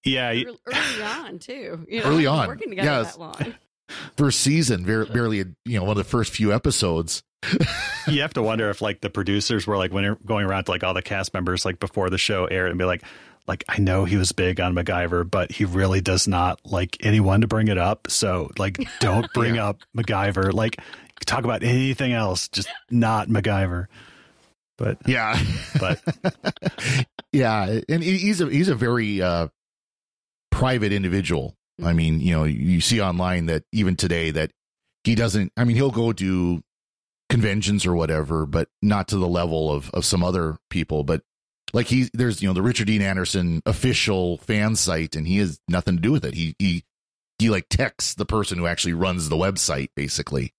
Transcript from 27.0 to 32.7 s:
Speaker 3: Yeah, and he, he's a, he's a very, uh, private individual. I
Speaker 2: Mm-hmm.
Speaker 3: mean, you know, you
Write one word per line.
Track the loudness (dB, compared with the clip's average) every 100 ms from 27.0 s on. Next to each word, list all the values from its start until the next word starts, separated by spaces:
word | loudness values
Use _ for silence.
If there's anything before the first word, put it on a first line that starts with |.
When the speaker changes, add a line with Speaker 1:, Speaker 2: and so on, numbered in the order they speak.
| -2 -8 -2
Speaker 3:
Yeah, | 2 2 2 0 -2 0
and | -2
he, | 0 0
he's | 0 0
a, | 2
he's | 2 2
a |
very, | 2 2 2 0 0
uh, | 2 2 -2 _ _ _ _ _ _ _ _ _ _
private | 0 2 2 2
individual. | 2 2 0 0 -2 -2 -10 _ -4
I | 2
Speaker 2:
Mm-hmm. | 4
Speaker 3:
mean, | 4 2
you | 2
know, | 2
you | 2 0 2